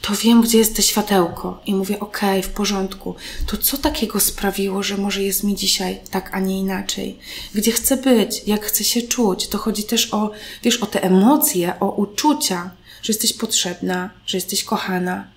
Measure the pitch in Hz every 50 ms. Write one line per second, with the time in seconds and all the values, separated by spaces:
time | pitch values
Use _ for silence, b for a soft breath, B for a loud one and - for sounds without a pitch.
0 | - - 202 202 - 226 233 233 226 233 - 220 226 220 - - 208 - - 214
1 | 208 - 202 190 175 170 - - - 180 185 - - - 202 190 190 185 208 -
2 | 208 208 - - 208 196 190 190 180 - - - 208 202 208 196 190 190 - -
3 | - 180 185 B B B B B B - 208 - - - - 277 - 302 294 -
4 | 226 214 - 202 190 - - - - 196 190 - 196 196 190 196 196 196 202 196
5 | 196 202 196 196 196 202 196 - - 202 202 185 196 196 - - 190 185 190 190
6 | - - - 190 185 - - 190 190 190 190 190 190 190 190 190 202 - - -
7 | 190 196 196 B B B B B B B - 214 214 226 226 - - - 269 262
8 | 262 269 247 220 202 - - - - 202 208 214 - - - - 208 - - 240
9 | 233 240 - - 240 202 180 - - - - 202 - 220 202 202 208 - 233 226
10 | - - - 208 214 214 208 B B B B B - 240 226 - - 202 - -
11 | - 190 185 190 196 233 294 302 294 - - 185 170 175 - - 196 196 - -
12 | 202 196 - - - 254 - 294 - - 190 175 180 185 - - B B B B
13 | - - 220 214 - 220 - - 226 - - - - 180 180 - - 180 180 180
14 | 180 185 - - _ - - 185 180 - - 196 - - 220 - - - 185 180
15 | 180 180 185 196 196 - _